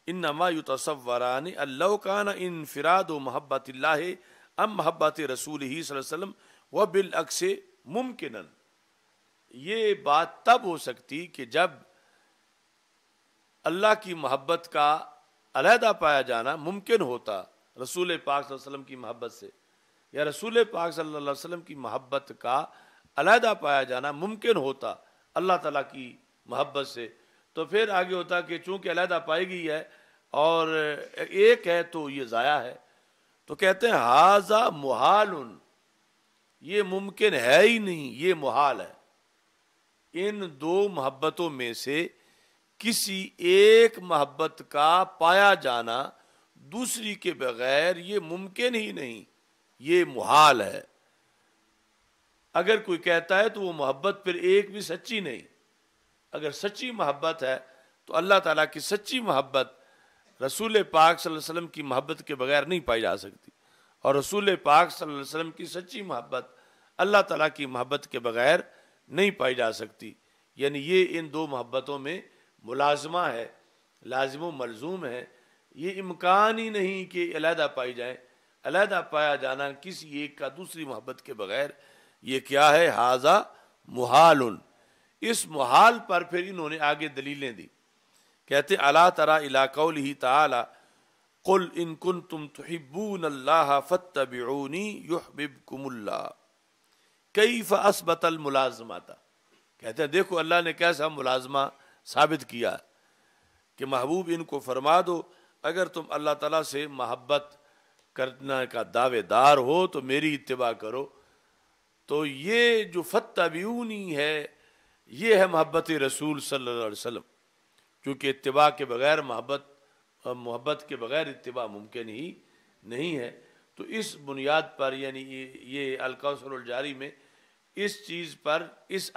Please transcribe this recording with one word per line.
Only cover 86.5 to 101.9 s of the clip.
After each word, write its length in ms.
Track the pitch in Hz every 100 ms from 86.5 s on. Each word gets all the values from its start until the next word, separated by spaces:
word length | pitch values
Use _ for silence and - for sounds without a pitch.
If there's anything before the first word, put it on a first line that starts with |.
| 180 151 156
आगे 280 | 147 151 151
दलीलें 440 | 135 139 143 131 98
दी। 120 | - _ _ _ _ _ _ _ -
कहते, 240 | 139 143 190
अला 320 | 139 156 180
तरा 260 | 180 151 156
इला 240 | 143 135 135
कौलिही 460 | 147 165 151 139 139
ताला, 460 | 123 147 147 123 113 _ _ _ _ _ _ _ 185
कुल 240 | 190 175 160
इन 180 | 165 156
कुंतुम 500 | 175 175 - 160 143 -
तुहिब्बूनल्लाह 1200 | 156 170 131 170 214 190 160 139 135 160 143 143
फत्तबिऊनी 1040 | - 180 - 143 131 123 120 143 139 175 214 202 147
युहबिबकुमुल्लाह। 1200 | 165 - - 143 127 - 131 135 120 98 - - - _ _ _ _ _ _ _ _ _
कैफ 380 | 202 220 240 175
असबतल 640 | 196 202 - 170 165 170 160
मुलाजमता। 760 | 143 135 131 113 117 90 - - _ _ _ _ _ _
कहते 200 | 113 120
हैं, 80 | 147
देखो 260 | 175 185 170
अल्लाह 260 | 160 175
ने 100 | 170
कैसा 340 | 156 170 143 156
मुलाजमा 600 | 147 127 131 127 139 139 - _